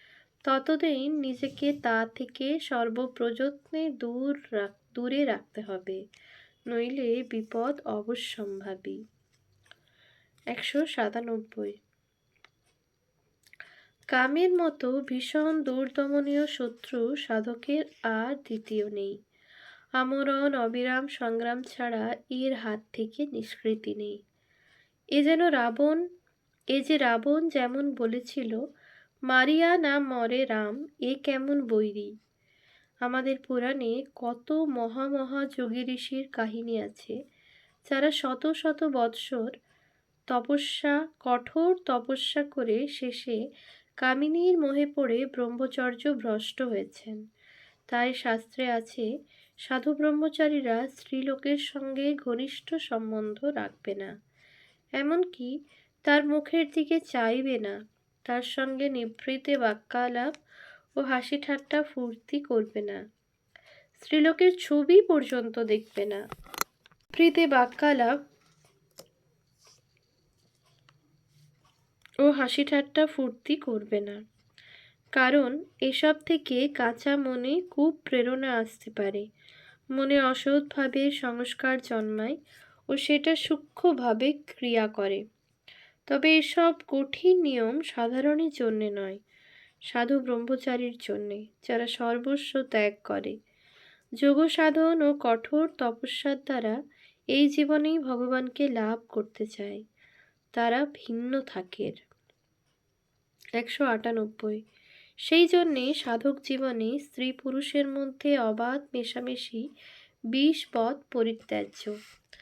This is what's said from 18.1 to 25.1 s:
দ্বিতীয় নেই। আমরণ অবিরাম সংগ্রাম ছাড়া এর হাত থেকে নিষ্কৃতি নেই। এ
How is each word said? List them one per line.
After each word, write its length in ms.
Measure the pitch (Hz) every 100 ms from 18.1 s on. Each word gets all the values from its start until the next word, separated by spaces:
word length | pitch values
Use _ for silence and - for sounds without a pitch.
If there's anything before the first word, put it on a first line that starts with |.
| 220 233
দ্বিতীয় 560 | 285 - 220 220 214 208
নেই। 320 | 208 196 202 _ _ _ - - - _
আমরণ 640 | 262 262 277 277 277 285
অবিরাম 540 | 277 233 247 247 254 285
সংগ্রাম 540 | - 233 226 240 247
ছাড়া 540 | 254 - 240 226 220 - -
এর 240 | 254 262
হাত 260 | 247 220 214 -
থেকে 340 | - 220 247 294
নিষ্কৃতি 680 | 233 220 - 220 214 214
নেই। 280 | 208 208 208 _ _ _ _ _ _ _ _
এ 140 | -